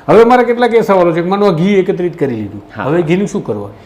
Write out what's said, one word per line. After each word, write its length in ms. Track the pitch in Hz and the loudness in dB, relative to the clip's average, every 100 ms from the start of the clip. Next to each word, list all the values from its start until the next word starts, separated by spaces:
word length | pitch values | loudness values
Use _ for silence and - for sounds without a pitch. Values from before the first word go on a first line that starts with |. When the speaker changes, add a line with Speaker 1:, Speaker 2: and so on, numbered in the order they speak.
| - | 2
Speaker 1:
હવે 160 | 196 | 4
મારા 180 | 233 254 | 6 4
કેટલાક 320 | 240 240 247 | 2 0 0
એ 60 | 226 | 2
સવાલો 320 | 196 196 175 | 2 2 2
છે 100 | 165 | 0
કે 60 | 175 | -2
માનો 180 | 202 208 | 0 0
આ 40 | |
ઘી 240 | 160 190 | 0 0
એકત્રિત 440 | 196 185 175 175 - | 0 0 -2 -4 -4
કરી 180 | 131 113 | -4 -4
લીધું, 260 | 101 101 - 110 | -8 -12 -14 -8
Speaker 2:
હા. 60 | |
Speaker 1:
હવે 200 | 123 170 | -4 -2
ઘીનું 240 | 156 180 202 | 0 -2 -2
શું 200 | 208 - | -6 -8
કરવાનું? 240 | 104 101 - | -8 -10 -18